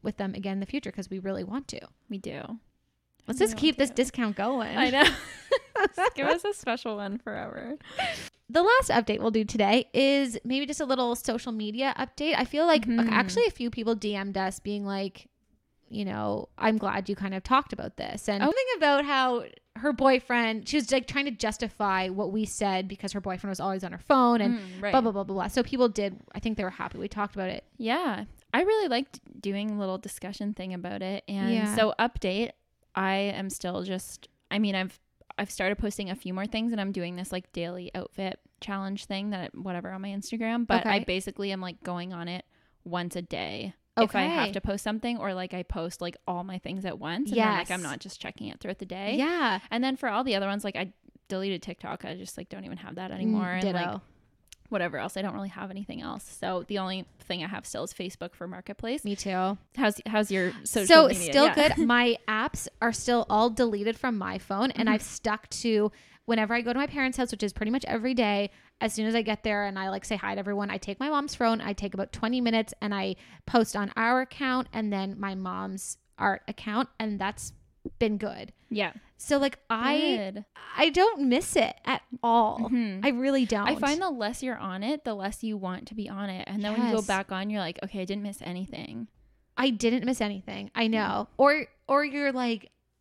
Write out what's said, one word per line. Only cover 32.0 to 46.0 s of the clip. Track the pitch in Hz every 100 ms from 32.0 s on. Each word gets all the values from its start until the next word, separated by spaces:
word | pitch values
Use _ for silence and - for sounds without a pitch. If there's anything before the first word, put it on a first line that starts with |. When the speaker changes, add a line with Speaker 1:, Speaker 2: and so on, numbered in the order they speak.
| 240 - 190 196 233 - _ _ _
Speaker 2:
I | - 190 196
am | 202 190 196
still | - 180 185
just, | 185 220 - - - _ _
I | 202
mean, | 208 190
I've, | 190 - _ _ _ -
I've | 202
started | - 190 208
posting | 214 - 190
a | 196
few | 214
more | 190 208
things, | 220 226
and | 220
I'm | 196
doing | 196 175 180
this, | 185
like, | 185 -
daily | - 170 180 180 185
outfit | - - 190 - _ _
challenge | - 196 196 196 -
thing | 196 202
that | 190 170 -
whatever | 185 175 185
on | 190
my | 196
Instagram, | 196 - 226 226 233 233
but | 196 220
I | 202
Speaker 1:
Okay. | -
Speaker 2:
basically | 185 196 196 202
am, | 190
like, | 185 165
going | 185 175 180
on | 175 170
it | 180 - _ _ _
once | 175 175 175 180
a |
day. | 175 147 82 101 196 - _ -
If | 220 202
I |
have | 185 339 214
Speaker 1:
Okay. |
Speaker 2:
to | 196
post | - 196
something, | 214 214 240 240
or, | 202
like, | 185 185
I | 180
post, | 175 185 165 -